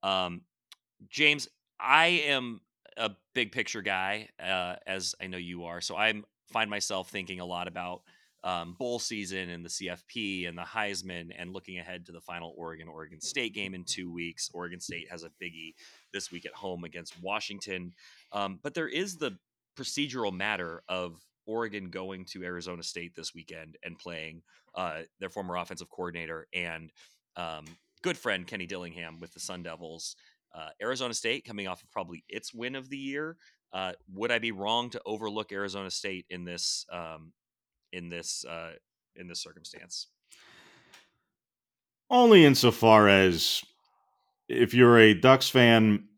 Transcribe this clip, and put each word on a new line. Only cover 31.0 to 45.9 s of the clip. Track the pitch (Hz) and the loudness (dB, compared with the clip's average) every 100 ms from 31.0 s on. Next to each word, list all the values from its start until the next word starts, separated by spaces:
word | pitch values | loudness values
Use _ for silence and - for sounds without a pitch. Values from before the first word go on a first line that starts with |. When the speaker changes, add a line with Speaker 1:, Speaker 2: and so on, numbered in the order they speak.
| 127 | -6
Speaker 1:
State | 110 117 120 | -6 -4 -4
coming | 113 104 95 | -6 -10 -8
off | 92 | -10
of | - | -10
probably | - 87 85 _ | -10 -10 -14 _
its | 107 - | -14 -14
win | 117 120 | -10 -10
of | 135 131 | -10 -14
the | 139 | -12
year. | 135 139 156 165 - _ _ | -10 -10 -10 -14 -20 _ _
Uh, | 92 92 90 _ | -8 -8 -8 _
would | 92 113 | -8 -2
I | 117 | -2
be | 117 | -4
wrong | 98 101 117 120 | -6 -2 -2 -2
to | 113 - | -10 -8
overlook | 107 110 104 104 | -8 -6 -8 -8
Arizona | 98 101 98 95 | -8 -8 -8 -10
State | - 101 95 87 | -8 -8 -10 -12
in | 92 | -14
this, | 87 87 - - - | -12 -8 -6 -6 -8
um, | 87 82 80 80 _ _ _ _ _ _ | -12 -12 -14 -20 _ _ _ _ _ _
in | 90 87 | -14 -12
this, | 85 82 - | -12 -10 -12
uh, | - 82 82 80 _ _ _ | -10 -12 -12 -16 _ _ _
in | - 90 | -20 -16
this | 85 | -14
circumstance? | - 82 78 - 90 - - _ _ - - - - - _ - _ _ _ _ _ _ _ _ _ _ _ | -14 -16 -20 -20 -16 -14 -16 _ _ -20 -20 -20 -20 -20 _ -20 _ _ _ _ _ _ _ _ _ _ _
Speaker 2:
Only | 247 240 208 | 8 12 12
insofar | 151 135 123 - 113 110 104 | 12 10 6 6 10 12 12
as | 98 95 85 - - - _ _ _ _ _ _ _ _ | 10 8 6 0 -2 -6 _ _ _ _ _ _ _ _
if | 120 120 | 2 4
you're | 120 120 120 | 10 12 12
a | 110 | 12
Ducks | 98 127 131 - | 10 8 8 6
fan | 131 120 113 110 | 6 8 8 8